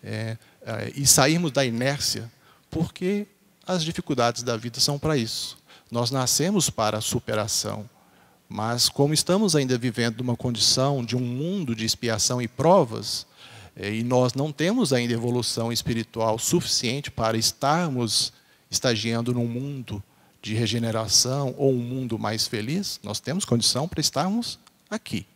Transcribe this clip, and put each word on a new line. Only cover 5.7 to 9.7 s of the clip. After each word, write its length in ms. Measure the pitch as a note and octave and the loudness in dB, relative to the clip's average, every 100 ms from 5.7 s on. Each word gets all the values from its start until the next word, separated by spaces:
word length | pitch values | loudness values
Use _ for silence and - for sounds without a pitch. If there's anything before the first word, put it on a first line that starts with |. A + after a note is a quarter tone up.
| - _ | -20 _
Nós 200 | A#2 A#2+ | -2 0
nascemos 580 | C3+ B2+ - D#3+ G3+ - | 0 0 2 2 2 2
para 280 | - G#2+ G#2+ | 2 0 0
a 40 | |
superação, 880 | - B2 - A2 G#2 - G#2+ G#2 G#2+ _ _ _ _ _ _ | -2 -4 -2 -2 0 -2 -2 -6 -10 _ _ _ _ _ _
mas 400 | G#2 G#2+ A#2+ - | -4 -2 2 0
como 240 | - C#3+ | 4 2
estamos 420 | D#3 - F#3 G#3+ D3+ | 2 2 2 4 2
ainda 220 | C3 | 2